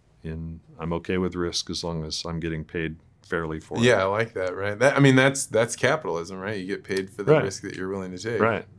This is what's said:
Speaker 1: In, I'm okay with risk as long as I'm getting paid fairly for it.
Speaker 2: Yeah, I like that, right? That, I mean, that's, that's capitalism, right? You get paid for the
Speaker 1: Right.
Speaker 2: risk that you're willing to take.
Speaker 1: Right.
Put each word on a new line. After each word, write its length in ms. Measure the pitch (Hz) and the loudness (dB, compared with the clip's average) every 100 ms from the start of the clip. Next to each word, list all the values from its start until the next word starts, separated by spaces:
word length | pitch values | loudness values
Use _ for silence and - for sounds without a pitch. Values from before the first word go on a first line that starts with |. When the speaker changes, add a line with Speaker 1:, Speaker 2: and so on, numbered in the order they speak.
| _ _ | _ _
Speaker 1:
In, 380 | 82 82 82 82 - 80 | -10 -10 -10 -12 -18 -10
I'm 140 | 82 | -6
okay 240 | 85 - 92 | -4 -2 -2
with 160 | 92 | 0
risk 340 | 90 85 - - | -2 -4 -4 -6
as 160 | 85 | -6
long 200 | 85 82 | -6 -6
as 200 | 78 - | -6 -8
I'm 160 | 85 85 | -6 -6
getting 240 | 82 80 | -4 -6
paid 320 | 78 87 80 80 _ _ | -6 -6 -6 -8 _ _
fairly 380 | - 85 80 80 | -6 -4 -4 -8
for 160 | - 78 | -8 2
it. 60 | |
Speaker 2:
Yeah, 200 | 120 107 | 4 6
I 20 | |
like 300 | 95 104 117 | 4 0 -2
that, 220 | 98 92 95 | -4 -4 -4
right? 220 | 101 104 | -6 4
That, 180 | 131 131 | 4 8
I 40 | |
mean, 160 | 139 131 | 8 8
that's, 300 | 135 135 - | 6 2 0
that's 300 | 107 117 - | 2 2 2
capitalism, 640 | 127 147 90 82 85 95 | 0 0 -2 -6 -6 -8
right? 200 | 95 104 | -6 -6
You 80 | 92 | -6
get 180 | 98 | -6
paid 260 | - 95 95 | -2 -4 -4
for 120 | - | -4
the 100 | 101 | 4
Speaker 1:
Right. 120 | 151 | 4
Speaker 2:
risk 180 | 101 - | 4 -6
that 120 | 101 | -10
you're 140 | - 92 | -6 -6
willing 240 | 98 92 | -4 -6
to 60 | 92 | -8
take. 220 | 113 110 | -4 2
Speaker 1:
Right. 240 | 110 98 - | 2 2 -4